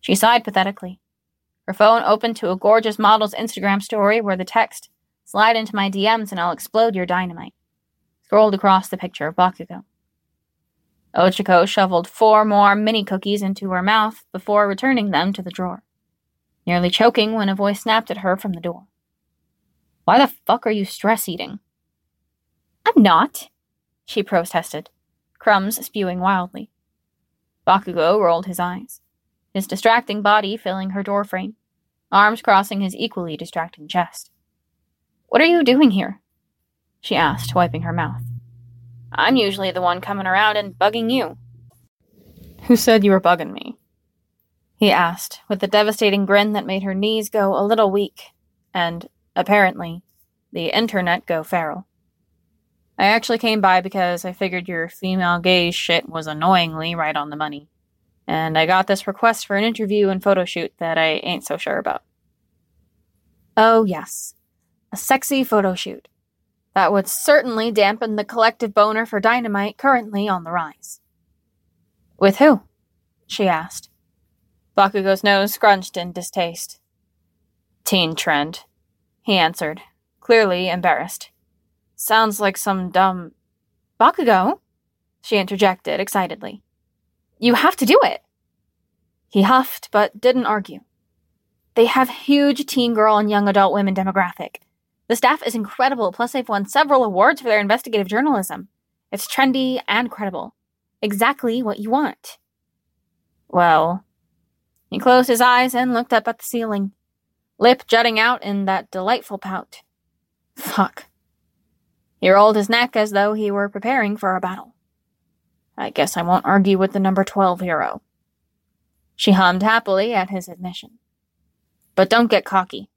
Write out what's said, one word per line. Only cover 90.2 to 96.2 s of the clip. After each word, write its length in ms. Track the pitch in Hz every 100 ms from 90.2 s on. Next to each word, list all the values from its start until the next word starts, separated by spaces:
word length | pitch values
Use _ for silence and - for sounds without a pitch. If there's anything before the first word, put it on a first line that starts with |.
didn't 240 | 247 254 240
argue. 360 | 214 196 156 _ _ _ _ _ _ _ _ _
"They 120 | - 233
have 240 | 262 254
huge 580 | - - 285 285 269 285
teen 260 | - 240
girl 240 | 226 214 214
and 140 | 214
young 160 | 208 202
adult 260 | 196 196
women 220 | 202 196 190
demographic. 640 | 190 190 180 - 175 - _ _ _ _ _
The 80 | 226
staff 260 | 254 302
is 120 | - 226
incredible, 560 | 202 - 262 269 202
plus 220 | -